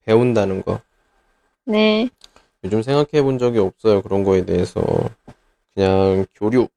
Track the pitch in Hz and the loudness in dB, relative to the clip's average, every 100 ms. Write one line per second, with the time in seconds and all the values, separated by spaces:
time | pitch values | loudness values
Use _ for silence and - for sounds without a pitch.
0 | - 110 123 113 98 95 - 92 - _ | 0 2 2 0 -2 -4 -6 -8 -10 _
1 | _ _ _ _ _ _ - 214 214 214 | _ _ _ _ _ _ -4 0 0 0
2 | 247 _ - _ _ _ 95 107 110 143 | -4 _ -20 _ _ _ -6 -4 0 -2
3 | 147 151 135 131 123 117 95 - 110 101 | 0 0 0 0 0 0 -2 0 0 0
4 | 101 98 98 92 92 90 90 - - 50 | 0 -2 2 0 0 -2 -2 -2 -2 -2
5 | 50 - - - _ _ _ - 95 95 | -2 -8 -20 -20 _ _ _ -2 2 2
6 | 98 95 95 - 104 127 110 | 2 0 -2 -4 -2 0 0